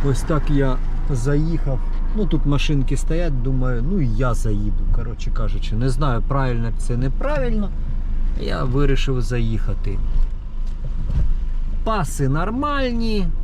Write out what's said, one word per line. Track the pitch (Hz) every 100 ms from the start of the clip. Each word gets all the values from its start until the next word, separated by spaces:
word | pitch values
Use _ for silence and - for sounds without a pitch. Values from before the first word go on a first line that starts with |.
| 139
Ось | 127
так | - 156 -
я | 143 135 127 - - -
заїхав. | 131 120 143 160 160 139 131 - - - 214
Ну, | 180
тут | 135 143
машинки | 139 - 147 131 131
стоять, | - 160 156 135
думаю, | 120 131 127 120 131
ну, | 196
і | 127
я | 107 123
заїду, | 120 117 104 101 - - -
коротше | - 113 -
кажучи. | - 113 - - 107
Не | 131
знаю, | 127 143 117 -
правильно | 139 131 120 110 107
це, | - 120
неправильно. | 135 135 269 294 254 214 196 - - - - - - -
Я | - -
вирішив | 120 127 131 127 - 127
заїхати. | 107 123 113 110 - 101 - 101 - - - - - - - - - - - - - - - - - -
Паси | - 220 156 - 135
нормальні. | 147 185 240 294 285 262 240 220 214 175 -